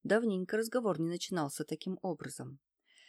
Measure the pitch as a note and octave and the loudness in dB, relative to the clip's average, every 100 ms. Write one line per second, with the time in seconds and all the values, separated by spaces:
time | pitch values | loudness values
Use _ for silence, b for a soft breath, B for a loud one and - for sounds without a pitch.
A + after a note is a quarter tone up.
0 | - G#3+ A#3 F#3 F#3 A3 A3+ B3 A3 D#3 | 4 4 6 0 0 0 0 0 2 2
1 | E3 F3 - F3+ C#3+ - D3+ D#3 F#3 F#3 | 0 -2 -2 0 0 -2 -6 -4 -6 -4
2 | F#3+ D#3 - - B2+ C3+ _ _ b b | -4 -4 -6 -8 -12 -12 _ _ b b